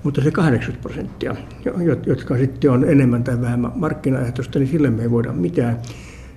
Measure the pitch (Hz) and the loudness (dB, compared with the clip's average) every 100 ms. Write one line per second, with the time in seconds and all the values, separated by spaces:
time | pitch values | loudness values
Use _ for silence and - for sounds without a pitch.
0 | 143 139 147 175 160 117 117 - - - | -4 0 0 2 2 2 0 -8 -8 -8
1 | - - - - - - - 190 170 127 | -10 -8 -8 -8 -12 -8 -6 0 0 0
2 | 185 - - 127 131 - 147 127 175 143 | 0 -2 0 0 0 2 4 4 6 6
3 | 127 117 127 120 120 123 120 - 156 - | 6 4 0 0 0 0 -2 -2 -4 -2
4 | 139 131 120 - - 147 131 170 135 110 | 0 0 -2 -4 -2 0 2 2 2 2
5 | 117 117 117 160 175 - 120 117 - - | 2 2 0 0 0 0 0 -2 -6 -14
6 | - - - | -16 -18 -18